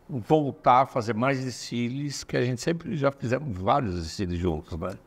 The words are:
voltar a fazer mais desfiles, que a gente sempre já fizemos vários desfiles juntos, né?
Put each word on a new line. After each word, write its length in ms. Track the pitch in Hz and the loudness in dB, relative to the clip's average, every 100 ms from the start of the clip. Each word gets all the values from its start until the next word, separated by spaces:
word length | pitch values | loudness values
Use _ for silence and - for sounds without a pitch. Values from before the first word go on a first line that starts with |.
| - | -8
voltar 720 | 135 98 156 143 - 139 123 | -6 4 4 4 0 6 6
a 40 | 135 | 6
fazer 260 | 131 110 | 0 -2
mais 300 | 110 131 135 131 | 0 0 0 -4
desfiles, 800 | 117 - 117 120 135 147 135 | -8 -8 -4 -4 -4 -6 -8
que 120 | - 143 | -4 0
a 80 | |
gente 160 | 123 123 | 0 0
sempre 340 | - 170 202 175 | -2 -4 -4 -2
já 140 | 139 | -2
fizemos 440 | - 120 131 151 90 | -2 -2 -2 -2 -4
vários 380 | 98 139 117 87 | 2 2 2 -2
desfiles 440 | 80 - 92 87 | -6 -4 -2 0
juntos, 360 | 90 78 - 80 | 0 -2 -4 -8
né? 180 | 90 98 | -8 -10